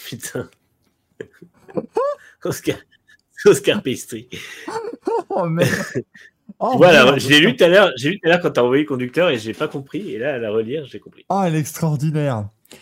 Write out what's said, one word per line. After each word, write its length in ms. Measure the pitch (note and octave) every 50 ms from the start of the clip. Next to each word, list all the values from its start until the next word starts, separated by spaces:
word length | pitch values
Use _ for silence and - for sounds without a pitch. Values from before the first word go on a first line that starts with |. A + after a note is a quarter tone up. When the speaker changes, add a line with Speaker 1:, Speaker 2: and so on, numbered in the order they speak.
| -
Speaker 1:
putain. 460 | - C3 A2+ - - - C3 - - _ _ _ _ _ _ _ _ _ _ _ _ _ -
<laughs> 1200 | - - _ _ - - _ _ _ - - - - - _ - C5+ C#5+ C#5+ - _ - _ _ -
Oscar, 320 | F3+ - - - - - - - _ _ _ _ _ _ _ _ _ _ - -
Oscar 360 | G#3+ F3 - - - C#3+ G#2 -
Piastri. 460 | C3+ A2+ - - - A#2+ G#2+ A#2+ - -
Speaker 2:
<laughs> 1000 | - - - - - - D#4+ G#4+ A4+ A4 A4+ - - _ F#4+ A#4 G#4+ - -
Oh, 160 | G4+ G3+ F3 E3
merde. 220 | D#3+ E3+ F3 F3
Speaker 1:
<laughs> 340 | F3+ G3 F#3 - - C3 - _ _ - - - _ _ _ - - -
Speaker 2:
Oh, 120 | G3 A3+ C4
Speaker 1:
Voilà, 280 | - E3 F3+ E3 C#3 B2+
Speaker 2:
merde. 160 | C3 C#3 C3
Speaker 1:
je 80 | G#2+ C3+
l'ai 120 | D3 D3
lu 140 | D#3+ A3+ -
tout 80 | - F#3
à 60 | E3+
l'heure, 240 | F3+ G3+ G3+ E3+ -
j'ai 140 | A#2 B2+ D#3
lu 80 | G3+ -
tout 80 | -
à 40 | E3
l'heure 100 | F3 F3
quand 100 | F3 D3
t'as 120 | C3 B2+ A#2+
envoyé 200 | B2 C3 D3 D3+
le 60 | D3
conducteur 400 | C#3 B2 B2+ B2 - D#3+ F3+ F3
et 100 | C3+ A2
j'ai 140 | G#2+ A2+ G#2
pas 160 | - D3+ D3+
compris, 420 | - C#3+ C#3 - - D#3+ G#3+ E3+
et 80 | A2 G#2+
là, 160 | A#2+ D3+ C#3
à 40 | A#2+
la 120 | A2+ G#2+
relire, 360 | G#2 A2+ A2 A2+ C3+ D#3+ C#3
j'ai 120 | B2 - G2+
compris. 260 | - - - _ _ -
Speaker 2:
Ah, 160 | F3+ G3 F#3+
elle 80 | E3+ D#3
est 60 | D#3
extraordinaire. 880 | D3 - - - E3+ D#3+ D3+ B2 D3 D#3 D3 D3+ D3 C#3 B2 G#2+ G#2 G#2 - _ _ _ - -